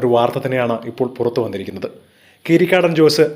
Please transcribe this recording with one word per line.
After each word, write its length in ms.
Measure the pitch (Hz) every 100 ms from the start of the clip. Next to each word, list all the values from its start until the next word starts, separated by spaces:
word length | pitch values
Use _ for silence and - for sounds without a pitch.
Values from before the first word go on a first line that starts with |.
ഒരു 100 | 127
വാർത്ത 300 | 117 120 135 131
തന്നെയാണ് 320 | 127 120 113 117
ഇപ്പോൾ 180 | - 120 -
പുറത്തു 240 | 120 120 110
വന്നിരിക്കുന്നത്. 440 | 98 95 95 - - _ _ _ _ -
കീരിക്കാടൻ 440 | 165 175 185 170 160
ജോസ് 260 | 151 151 151